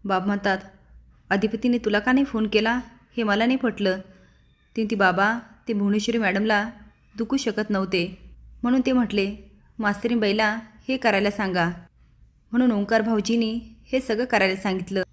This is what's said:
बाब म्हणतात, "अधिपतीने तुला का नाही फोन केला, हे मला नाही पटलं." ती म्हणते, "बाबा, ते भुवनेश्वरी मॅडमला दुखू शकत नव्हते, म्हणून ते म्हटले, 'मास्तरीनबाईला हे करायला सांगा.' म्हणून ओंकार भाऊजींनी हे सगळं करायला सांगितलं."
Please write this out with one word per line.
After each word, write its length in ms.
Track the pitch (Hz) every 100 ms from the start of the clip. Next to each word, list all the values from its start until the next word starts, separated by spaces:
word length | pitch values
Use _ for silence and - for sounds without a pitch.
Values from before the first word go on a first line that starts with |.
बाब 220 | 202 190 190
म्हणतात, 320 | 202 202 190 - - - - - _ -
"अधिपतीने 480 | 196 202 220 247 240
तुला 200 | 214 208
का 140 | 254
नाही 120 | 262
फोन 220 | 269 220 214
केला, 320 | 214 220 247 - - _ -
हे 60 |
मला 240 | 214 202 233
नाही 120 | 262
पटलं." 400 | 254 208 196 185 - - - _ _ _ _ -
ती 40 |
म्हणते, 160 | 214 208
"बाबा, 420 | 190 180 202 233 - - -
ते 40 |
भुवनेश्वरी 460 | 208 202 208 214 226
मॅडमला 500 | 202 196 220 208 220 - - _ _ 208
दुखू 200 | 226 269
शकत 340 | 233 208 214
नव्हते, 340 | 202 190 185 175 180 - - - -
म्हणून 180 | 240 262 254
ते 60 |
म्हटले, 420 | 254 220 208 196 214 - - _ -
'मास्तरीनबाईला 800 | 208 202 233 240 202 208 220 226 - - -
हे 80 | 262
करायला 340 | 233 196 202
सांगा.' 400 | 202 196 180 170 170 - _ - _ - _ _
म्हणून 200 | 233 254
ओंकार 300 | 208 202 226
भाऊजींनी 560 | 214 220 196 233 220 233 - - -
हे 80 | 262
सगळं 240 | 254 220
करायला 320 | 247 220 190 190
सांगितलं." 460 | 202 190 185 190 185